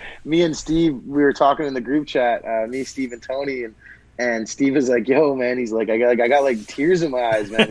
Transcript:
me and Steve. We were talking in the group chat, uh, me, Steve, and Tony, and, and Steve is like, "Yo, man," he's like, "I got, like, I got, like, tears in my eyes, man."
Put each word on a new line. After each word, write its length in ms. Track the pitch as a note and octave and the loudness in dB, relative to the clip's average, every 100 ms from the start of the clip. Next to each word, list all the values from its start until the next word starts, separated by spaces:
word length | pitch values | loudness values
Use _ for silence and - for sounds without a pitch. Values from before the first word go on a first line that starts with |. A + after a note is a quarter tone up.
| - - | -14 -16
me 180 | C3+ D#3+ | -2 2
and 140 | E3+ D3 | 2 0
Steve. 380 | - D#3+ E3 C3 | -2 2 2 0
We 180 | A2+ C#3+ | -4 2
were 120 | C#3+ | 2
talking 320 | C3 C#3+ C#3+ D3 | 4 4 2 -2
in 80 | |
the 60 | C3 | -4
group 240 | A#2 D3 C#3+ | -2 -2 -2
chat, 360 | C#3+ A#2+ A2+ - | 0 0 0 -2
uh, 200 | A2+ A2+ | -4 -4
me, 180 | C3 | -6
Steve, 280 | C3 - B2+ | -8 -8 -8
and 100 | A#2+ | -10
Tony, 420 | - C3 C#3 C3 | -10 -8 -6 -6
and, 100 | A#2 A2 - - _ - | -10 -12 -20 -20 _ -6
and 300 | B2 A2+ A2 | -2 -2 -4
Steve 280 | - C#3 C#3 | -2 0 2
is 100 | B2+ | 2
like, 180 | B2 A2 | 2 2
"Yo, 300 | B2+ D3+ C3+ | 2 2 2
man," 220 | B2 B2+ | -2 -2
he's 120 | A#2+ | -2
like, 200 | A2 G#2+ | -2 0
"I 80 | A2+ | 2
got, 80 | A#2+ | 2
like, 120 | A#2+ | 4
I 60 | A#2+ | 4
got, 140 | C#3+ | 4
like, 240 | C#3 A2+ G#2 | 2 0 -4
tears 360 | - D#3 F3+ | -2 2 2
in 80 | D#3+ | 0
my 100 | B2+ | -2
eyes, 280 | A#2 A2 G#2 | 0 0 0
man." 180 | A2 D#3 | 0 0